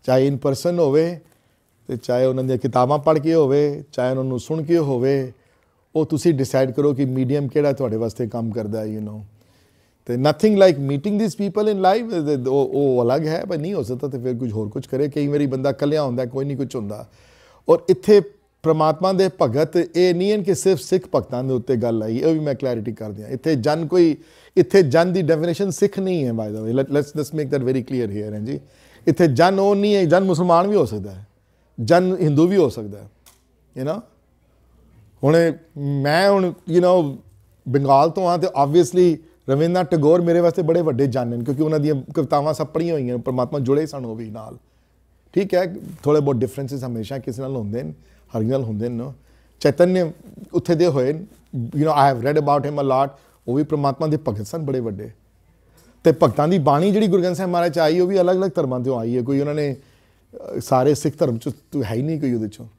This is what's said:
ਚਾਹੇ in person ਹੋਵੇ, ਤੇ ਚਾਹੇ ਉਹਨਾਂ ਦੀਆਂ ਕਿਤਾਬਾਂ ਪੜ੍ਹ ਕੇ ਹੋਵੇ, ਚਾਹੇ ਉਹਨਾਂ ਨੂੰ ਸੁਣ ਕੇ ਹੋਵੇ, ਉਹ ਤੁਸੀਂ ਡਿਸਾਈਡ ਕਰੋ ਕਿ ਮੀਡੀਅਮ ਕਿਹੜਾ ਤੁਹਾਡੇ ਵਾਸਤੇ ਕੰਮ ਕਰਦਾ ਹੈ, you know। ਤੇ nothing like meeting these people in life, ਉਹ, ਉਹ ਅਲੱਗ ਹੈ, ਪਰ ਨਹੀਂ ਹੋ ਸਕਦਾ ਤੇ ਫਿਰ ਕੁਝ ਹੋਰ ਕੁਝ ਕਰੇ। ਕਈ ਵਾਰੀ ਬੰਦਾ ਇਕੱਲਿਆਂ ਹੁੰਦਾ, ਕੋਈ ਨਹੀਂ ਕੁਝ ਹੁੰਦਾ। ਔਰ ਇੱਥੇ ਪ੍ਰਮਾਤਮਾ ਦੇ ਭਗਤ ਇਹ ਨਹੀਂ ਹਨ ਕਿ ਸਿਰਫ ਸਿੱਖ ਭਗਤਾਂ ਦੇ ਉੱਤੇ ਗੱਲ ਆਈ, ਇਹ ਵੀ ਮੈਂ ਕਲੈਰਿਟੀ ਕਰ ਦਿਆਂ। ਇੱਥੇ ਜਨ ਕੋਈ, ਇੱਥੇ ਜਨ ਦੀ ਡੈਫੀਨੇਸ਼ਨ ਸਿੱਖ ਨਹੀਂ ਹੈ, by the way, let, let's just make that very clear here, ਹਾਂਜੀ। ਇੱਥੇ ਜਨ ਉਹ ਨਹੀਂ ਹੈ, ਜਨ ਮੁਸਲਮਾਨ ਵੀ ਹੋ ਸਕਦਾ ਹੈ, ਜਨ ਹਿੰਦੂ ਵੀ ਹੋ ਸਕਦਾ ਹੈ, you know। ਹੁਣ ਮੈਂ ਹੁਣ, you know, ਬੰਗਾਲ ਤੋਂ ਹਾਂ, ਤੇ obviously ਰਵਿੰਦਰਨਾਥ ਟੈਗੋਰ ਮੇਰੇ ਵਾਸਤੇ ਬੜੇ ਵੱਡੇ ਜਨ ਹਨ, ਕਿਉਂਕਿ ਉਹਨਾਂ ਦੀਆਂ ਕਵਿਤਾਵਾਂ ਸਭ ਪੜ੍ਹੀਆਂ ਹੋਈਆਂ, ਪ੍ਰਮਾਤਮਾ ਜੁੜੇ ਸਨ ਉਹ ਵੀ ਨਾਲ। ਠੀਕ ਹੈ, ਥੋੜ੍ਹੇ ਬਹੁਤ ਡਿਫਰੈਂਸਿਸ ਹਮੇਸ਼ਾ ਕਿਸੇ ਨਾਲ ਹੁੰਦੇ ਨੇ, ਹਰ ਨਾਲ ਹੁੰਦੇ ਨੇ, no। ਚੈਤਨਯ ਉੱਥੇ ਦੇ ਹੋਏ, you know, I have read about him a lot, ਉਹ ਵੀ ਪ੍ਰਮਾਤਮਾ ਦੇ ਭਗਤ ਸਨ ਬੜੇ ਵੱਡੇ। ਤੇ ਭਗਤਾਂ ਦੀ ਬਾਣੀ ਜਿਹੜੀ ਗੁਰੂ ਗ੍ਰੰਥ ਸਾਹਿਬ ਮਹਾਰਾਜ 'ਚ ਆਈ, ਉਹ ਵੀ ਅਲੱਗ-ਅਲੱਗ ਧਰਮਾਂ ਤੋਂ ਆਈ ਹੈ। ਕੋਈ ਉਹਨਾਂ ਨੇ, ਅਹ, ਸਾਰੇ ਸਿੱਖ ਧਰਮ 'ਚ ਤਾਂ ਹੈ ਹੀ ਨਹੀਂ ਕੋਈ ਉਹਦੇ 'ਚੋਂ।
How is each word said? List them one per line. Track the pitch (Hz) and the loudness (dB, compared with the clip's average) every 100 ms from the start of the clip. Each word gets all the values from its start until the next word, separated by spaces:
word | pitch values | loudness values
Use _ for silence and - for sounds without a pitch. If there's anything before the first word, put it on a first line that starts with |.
ਚਾਹੇ | - 127 135 | 2 2 2
in | |
person | 135 147 135 175 175 | 0 -2 -2 -2 0
ਹੋਵੇ, | 156 147 165 165 _ _ _ _ _ _ - | 2 2 0 -4 _ _ _ _ _ _ -10
ਤੇ | 123 | -10
ਚਾਹੇ | - 123 | -2 0
ਉਹਨਾਂ | 131 131 | 0 0
ਦੀਆਂ | 131 127 | -2 -2
ਕਿਤਾਬਾਂ | 135 123 127 147 | -2 0 2 2
ਪੜ੍ਹ | 147 156 | 0 0
ਕੇ | 151 | 0
ਹੋਵੇ, | 165 139 143 147 143 147 | 2 2 2 0 -4 -10
ਚਾਹੇ | - 123 | -4 -2
ਉਹਨਾਂ | 131 | -2
ਨੂੰ | 131 127 | -4 -6
ਸੁਣ | - 160 | -6 -6
ਕੇ | 151 170 | 0 0
ਹੋਵੇ, | 143 127 131 139 127 - _ _ _ _ _ | 0 0 0 0 -4 -12 _ _ _ _ _
ਉਹ | 160 | -4
ਤੁਸੀਂ | 151 156 175 | -2 0 2
ਡਿਸਾਈਡ | 139 131 135 131 | 2 0 0 0
ਕਰੋ | 120 147 | 0 0
ਕਿ | 131 | 0
ਮੀਡੀਅਮ | 135 131 131 143 139 | -2 -2 -2 -2 -2
ਕਿਹੜਾ | 151 143 | 0 0
ਤੁਹਾਡੇ | 127 127 110 | 0 -4 -2
ਵਾਸਤੇ | 113 - 117 | -4 -4 -6
ਕੰਮ | 117 113 | -4 -6
ਕਰਦਾ | 110 104 110 | -6 -6 -6
ਹੈ, | 107 107 | -6 -8
you | |
know। | 107 107 104 _ _ _ _ _ _ _ | -10 -12 -18 _ _ _ _ _ _ _
ਤੇ | - | -6
nothing | 120 143 147 220 | 0 0 2 2
like | 202 190 143 | 6 6 6
meeting | 139 143 202 208 | -2 -2 -2 -2
these | 220 - | -2 -2
people | 202 196 214 | -4 -2 -2
in | 196 | 2
life, | 185 220 233 175 147 143 123 | 2 2 -2 -4 -2 -2 0
ਉਹ, | 139 131 | 0 0
ਉਹ | 135 143 123 | 0 0 2
ਅਲੱਗ | 120 139 156 | 2 0 -2
ਹੈ, | 165 | -6
ਪਰ | 196 165 | -6 -6
ਨਹੀਂ | 160 | -6
ਹੋ | 196 | -6
ਸਕਦਾ | 110 131 143 | -6 -6 -8
ਤੇ | 127 | -6
ਫਿਰ | 123 | -6
ਕੁਝ | 120 127 | -6 -6
ਹੋਰ | 107 107 | -6 -6
ਕੁਝ | 139 - | -10 -8
ਕਰੇ। | 131 143 | -4 -2
ਕਈ | 147 143 | -2 -2
ਵਾਰੀ | 143 | -2
ਬੰਦਾ | 143 131 139 | -2 -2 -4
ਇਕੱਲਿਆਂ | 135 147 151 | -2 -2 -2
ਹੁੰਦਾ, | 139 120 | -2 -4
ਕੋਈ | 123 135 | -6 -6
ਨਹੀਂ | 139 135 | -6 -6
ਕੁਝ | 127 | -6
ਹੁੰਦਾ। | 127 101 104 - _ _ _ _ _ - | -8 -10 -12 -16 _ _ _ _ _ 2
ਔਰ | 170 180 | 2 4
ਇੱਥੇ | 180 - 208 202 _ _ _ | 0 6 4 4 _ _ _
ਪ੍ਰਮਾਤਮਾ | 160 156 156 156 185 | 0 2 2 2 0
ਦੇ | 190 190 - | 2 0 2
ਭਗਤ | 143 127 160 175 160 170 | 0 2 0 0 0 2
ਇਹ | 180 | 2
ਨਹੀਂ | 175 196 | 2 0
ਹਨ | 214 | 0
ਕਿ | 185 | 0
ਸਿਰਫ | 175 190 185 | 0 2 0
ਸਿੱਖ | - 190 - | 0 -2 0
ਭਗਤਾਂ | 139 - 123 | -4 -2 -6
ਦੇ | 131 | -2
ਉੱਤੇ | 127 - | -4 0
ਗੱਲ | 123 117 113 | 0 0 -2
ਆਈ, | 110 117 | -2 -2
ਇਹ | 156 | 0
ਵੀ | 160 | 0
ਮੈਂ | 151 | -2
ਕਲੈਰਿਟੀ | 123 131 117 110 | -4 -4 -4 -6
ਕਰ | 110 107 | -10 -12
ਦਿਆਂ। | 101 107 | -12 -10
ਇੱਥੇ | 131 160 | -6 0
ਜਨ | 147 131 156 156 | 0 0 -2 0
ਕੋਈ, | 180 165 143 - - - - | 2 4 2 -10 -20 -2 2
ਇੱਥੇ | - 196 | 6 6
ਜਨ | 151 160 180 | 6 4 4
ਦੀ | 185 | 2
ਡੈਫੀਨੇਸ਼ਨ | 156 160 170 170 196 | 2 2 0 -2 -4
ਸਿੱਖ | 156 202 202 | 0 -2 0
ਨਹੀਂ | 190 180 | -2 -2
ਹੈ, | 127 | -2
by | 113 107 | -4 -6
the | 107 | -6
way, | 110 | -2
let, | 127 | -2
let's | 139 143 143 151 | 0 -2 -2 -6
just | 143 156 | -6 -6
make | 135 | -4
that | 143 123 | -2 -2
very | 131 113 | -2 -4
clear | 131 110 101 | -6 -4 -6
here, | 107 | -8
ਹਾਂਜੀ। | 104 107 139 - _ _ - - | -8 -8 -10 -12 _ _ -4 -2
ਇੱਥੇ | - 170 | 2 2
ਜਨ | 120 175 196 | 6 4 4
ਉਹ | 196 | 2
ਨਹੀਂ | 202 202 | 2 2
ਹੈ, | 202 | 2
ਜਨ | 170 175 | 4 4
ਮੁਸਲਮਾਨ | 190 156 180 170 196 | 4 0 4 4 4
ਵੀ | |
ਹੋ | 208 | 0
ਸਕਦਾ | 123 107 98 | 0 -4 -10
ਹੈ, | 95 104 _ _ _ _ - | -16 -20 _ _ _ _ -10
ਜਨ | 110 170 185 185 | 2 4 4 0
ਹਿੰਦੂ | 156 143 175 | 2 4 4
ਵੀ | 196 | 4
ਹੋ | 139 | 2
ਸਕਦਾ | 120 104 101 | -2 -12 -14
ਹੈ, | 104 _ - _ _ _ _ 131 | -20 _ -20 _ _ _ _ -10
you | 135 | -8
know। | 175 - _ _ _ _ _ _ _ _ _ _ _ | -8 -12 _ _ _ _ _ _ _ _ _ _ _
ਹੁਣ | 139 165 165 - _ 147 | 2 4 4 0 _ -8
ਮੈਂ | 143 139 139 160 196 | -4 -2 0 2 4
ਹੁਣ, | 196 180 - - | 2 0 -4 0
you | 170 | 2
know, | 180 185 147 135 _ _ _ _ - | 4 4 2 -6 _ _ _ _ -2
ਬੰਗਾਲ | 135 139 135 160 | 0 4 4 4
ਤੋਂ | 190 180 | 0 -2
ਹਾਂ, | 175 | 0
ਤੇ | 175 | -2
obviously | 139 139 160 175 180 180 151 - _ - | 0 2 4 4 4 2 2 -8 _ -2
ਰਵਿੰਦਰਨਾਥ | 139 165 180 180 | 0 2 0 0
ਟੈਗੋਰ | 165 147 175 | 2 4 4
ਮੇਰੇ | 170 170 | 4 4
ਵਾਸਤੇ | 170 165 | 2 2
ਬੜੇ | 160 170 | 0 2
ਵੱਡੇ | 156 120 139 | 0 0 0
ਜਨ | 123 120 | 0 -4
ਹਨ, | 120 | -6
ਕਿਉਂਕਿ | 120 139 | -4 -2
ਉਹਨਾਂ | 151 156 | 0 0
ਦੀਆਂ | 147 143 - | 0 -2 -4
ਕਵਿਤਾਵਾਂ | 156 135 147 147 | -4 0 0 0
ਸਭ | 151 143 | -4 -4
ਪੜ੍ਹੀਆਂ | 160 170 | -4 -2
ਹੋਈਆਂ, | 160 123 123 | -2 -4 -4
ਪ੍ਰਮਾਤਮਾ | 127 127 123 147 | -4 -2 -2 -2
ਜੁੜੇ | 127 143 | 0 0
ਸਨ | 156 143 | 0 -8
ਉਹ | 120 | -10
ਵੀ | 110 113 | -10 -12
ਨਾਲ। | 110 110 - _ _ _ _ _ _ _ | -14 -16 -20 _ _ _ _ _ _ _
ਠੀਕ | 180 196 | -4 0
ਹੈ, | 180 185 190 - 170 | 0 -2 -6 -16 -6
ਥੋੜ੍ਹੇ | 143 151 | 0 2
ਬਹੁਤ | 143 | 2
ਡਿਫਰੈਂਸਿਸ | 127 123 - 135 139 | -2 -2 -6 -10 -8
ਹਮੇਸ਼ਾ | 127 117 101 135 | -8 -8 -8 -8
ਕਿਸੇ | 135 117 | -10 -10
ਨਾਲ | 135 | -8
ਹੁੰਦੇ | 131 104 113 | -8 -6 -8
ਨੇ, | 156 151 _ _ _ 113 | -10 -14 _ _ _ -4
ਹਰ | |
ਨਾਲ | 110 135 | -2 -2
ਹੁੰਦੇ | 117 104 120 | -4 -6 -6
ਨੇ, | 117 | -6
no। | 127 131 _ _ _ _ | -10 -14 _ _ _ _
ਚੈਤਨਯ | 151 - 180 185 165 - - - - | 0 4 4 4 -2 -6 -20 -20 -4
ਉੱਥੇ | 170 - | -4 0
ਦੇ | 165 175 | 2 4
ਹੋਏ, | 139 127 156 185 _ _ 131 | 2 0 -2 -10 _ _ -8
you | 117 147 | -6 -2
know, | 156 | 2
I | 147 139 | 4 4
have | 127 | 4
read | 123 151 | 0 0
about | 143 143 139 | 2 0 0
him | 147 | -2
a | |
lot, | 139 131 139 - _ _ - | 0 0 0 -4 _ _ -4
ਉਹ | |
ਵੀ | 131 | -2
ਪ੍ਰਮਾਤਮਾ | 151 147 143 131 156 | -2 0 -2 0 -2
ਦੇ | 151 135 | -2 -2
ਭਗਤ | 104 107 | -6 -8
ਸਨ | 170 | -8
ਬੜੇ | 143 131 | -4 -4
ਵੱਡੇ। | 113 98 110 - _ _ _ _ _ _ _ _ | -4 -8 -12 -18 _ _ _ _ _ _ _ _
ਤੇ | 165 160 | 2 4
ਭਗਤਾਂ | 151 107 151 | 2 2 2
ਦੀ | 190 | 2
ਬਾਣੀ | 143 143 196 | 2 2 2
ਜਿਹੜੀ | 202 214 | 2 2
ਗੁਰੂ | 185 | 2
ਗ੍ਰੰਥ | 180 175 | 0 -2
ਸਾਹਿਬ | 185 | -2
ਮਹਾਰਾਜ | 175 175 | 0 0
'ਚ | 165 | 2
ਆਈ, | 156 175 | 2 2
ਉਹ | 180 | 2
ਵੀ | 196 | 2
ਅਲੱਗ-ਅਲੱਗ | 180 185 190 | 2 2 0
ਧਰਮਾਂ | - 139 127 | -2 -2 -2
ਤੋਂ | 123 127 | -2 -4
ਆਈ | 113 123 | -2 -2
ਹੈ। | |
ਕੋਈ | 120 139 | -2 -2
ਉਹਨਾਂ | 143 | -2
ਨੇ, | 151 147 | -2 -4
ਅਹ, | 131 _ _ _ _ _ - - - | -6 _ _ _ _ _ -18 -10 -10
ਸਾਰੇ | - 131 135 | 0 4 4
ਸਿੱਖ | 147 156 - | 2 -2 0
ਧਰਮ | 147 113 | -2 -2
'ਚ | 139 | -6
ਤਾਂ | - _ 147 | -10 _ -6
ਹੈ | 113 | -4
ਹੀ | 117 | -4
ਨਹੀਂ | 147 160 | -4 -4
ਕੋਈ | 139 | -2
ਉਹਦੇ | 120 107 | -2 -4
'ਚੋਂ। | - 113 | -10 -20